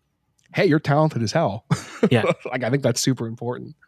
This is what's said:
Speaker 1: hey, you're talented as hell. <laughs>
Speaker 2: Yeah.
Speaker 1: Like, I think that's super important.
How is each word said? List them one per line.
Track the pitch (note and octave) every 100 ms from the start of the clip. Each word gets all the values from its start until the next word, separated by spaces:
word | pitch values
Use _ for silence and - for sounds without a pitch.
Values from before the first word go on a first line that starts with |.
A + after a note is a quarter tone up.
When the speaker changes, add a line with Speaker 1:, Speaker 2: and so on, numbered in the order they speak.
| _ _ _ _ _
Speaker 1:
hey, | - F#3+
you're | D#3
talented | - D3 D#3 A#2
as | A2
hell. | D#3+ C#3+ A2+ -
<laughs> | - - - A3+
Speaker 2:
Yeah. | A#2 A2+ - -
Speaker 1:
Like, | C3
I | A#2
think | C#3
that's | C3 A#2
super | - B2 A#2
important. | A#2 A#2+ B2 - -